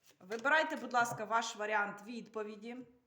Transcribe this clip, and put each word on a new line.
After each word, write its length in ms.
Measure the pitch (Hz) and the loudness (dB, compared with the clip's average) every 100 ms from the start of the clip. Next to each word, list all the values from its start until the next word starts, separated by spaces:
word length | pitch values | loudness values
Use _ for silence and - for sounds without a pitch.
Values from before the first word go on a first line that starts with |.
| _ _ | _ _
Вибирайте, 560 | 185 226 262 311 311 277 | -10 -2 4 4 4 -2
будь 180 | 247 | 2
ласка, 320 | 240 240 233 208 | 2 2 0 0
ваш 300 | 226 240 208 | 0 0 -2
варіант 480 | 208 214 208 - 208 | 0 2 0 -4 -10
відповіді. 720 | 233 - 220 214 214 226 254 240 _ | -10 -8 -6 -6 -8 -10 -12 -14 _